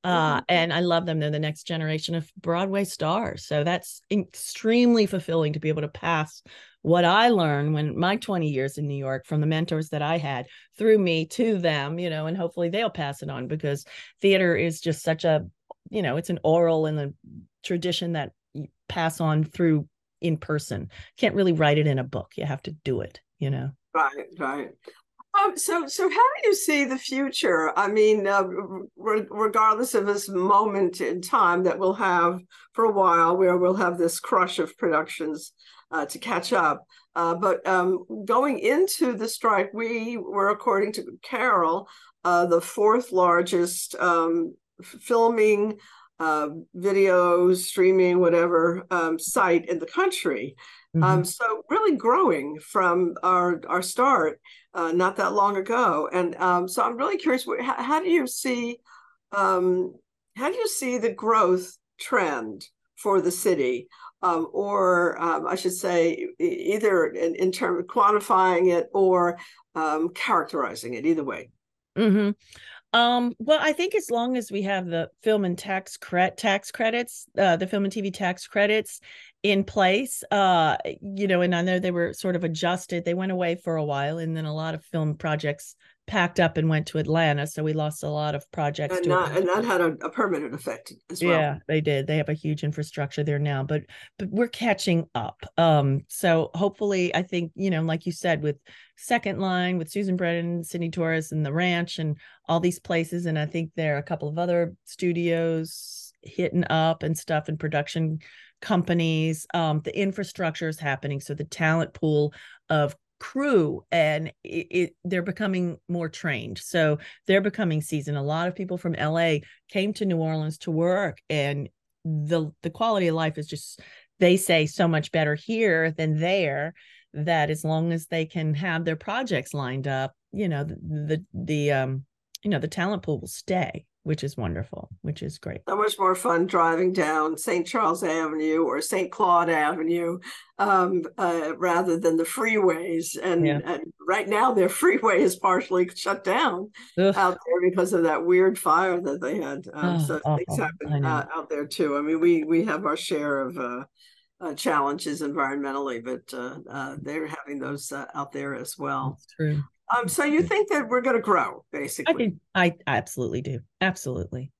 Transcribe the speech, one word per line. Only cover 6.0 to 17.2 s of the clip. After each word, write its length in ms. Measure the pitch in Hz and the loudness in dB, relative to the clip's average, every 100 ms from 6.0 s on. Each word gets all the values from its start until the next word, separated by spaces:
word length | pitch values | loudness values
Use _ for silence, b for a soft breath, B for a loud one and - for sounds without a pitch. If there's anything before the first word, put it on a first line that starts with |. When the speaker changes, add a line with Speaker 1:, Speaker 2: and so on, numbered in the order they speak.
| 170 165 156 - _ B B B | -2 -2 -2 -10 _ B B B
Speaker 1:
what 200 | 151 175 | 2 4
I 240 | 175 196 240 | 6 6 6
learned 460 | 214 160 143 147 | 4 4 2 0
when 260 | 151 151 - | 0 -2 0
my 160 | 175 214 | 0 0
twenty 320 | - 185 156 | -2 -2 0
years 300 | 135 135 147 | -2 -4 -4
in 100 | 147 | -6
New 80 | 139 | -4
York 300 | 135 131 - | -4 -6 -2
from 160 | 151 | 0
the 40 | 151 | 2
mentors 440 | 160 170 156 156 | 0 0 -4 -4
that 120 | 151 | -4
I 160 | 151 165 | -2 -2
had 280 | 143 131 127 B B - | -2 -6 -8 B B 0
through 220 | 220 220 | 4 6
me 260 | 180 160 160 | 4 0 -2
to 320 | - 226 202 | -2 0 2
them, 420 | 170 151 139 170 | 0 0 -2 -4
you 100 | 175 | -4
know, 180 | 156 156 | -4 -4
and 100 | 185 | -2
hopefully 320 | 170 175 175 | -4 -2 -2
they'll 200 | 196 226 | 0 -2
pass 320 | - 143 143 | -4 -6 -6
it 80 | 151 | -10
on 180 | 131 127 | -8 -6
because 340 | 156 147 143 - B B _ | -4 -2 -4 -8 B B _
theater 340 | 196 190 180 151 | 4 4 4 2
is 240 | 165 160 | 0 -2
just 240 | 165 156 | -4 -2
such 220 | - 160 170 | -2 0 2
a, 200 | 156 92 _ _ - - | 2 0 _ _ -20 -8
you 120 | 214 | -4
know, 140 | 160 143 | -2 -2
it's 140 | 175 | -4
an 100 | 175 156 | -2 2
oral 400 | 170 165 160 156 | 4 4 2 0
and 120 | 151 | -2
a 160 | 143 - | -4 -8